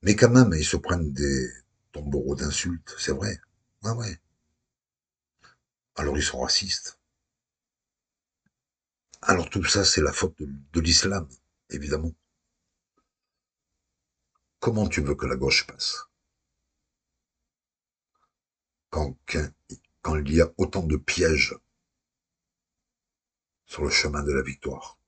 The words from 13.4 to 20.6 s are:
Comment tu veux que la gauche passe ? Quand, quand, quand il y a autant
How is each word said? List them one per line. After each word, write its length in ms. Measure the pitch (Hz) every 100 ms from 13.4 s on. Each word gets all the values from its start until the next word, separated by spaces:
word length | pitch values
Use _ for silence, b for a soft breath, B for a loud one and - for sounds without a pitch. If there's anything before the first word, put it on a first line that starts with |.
| _ _ _ _ _ _ _ _ _ _ _ _
Comment 280 | - 107 101
tu 140 | 85
veux 140 | 71 71
que 120 | 65
la 80 | 65
gauche 320 | 67 - -
passe ? 300 | - - - - _ _ _ _ _ _ _ _ _ _ _ _ _ _ _ _ _ _ _ _ _ _ _ _ _ _ _ _
Quand, 280 | - 76 65 -
quand, 240 | 80 73 - _ - _ _
quand 140 | - 78
il 180 | 71
y 80 | 80
a 120 | 73
autant 260 | -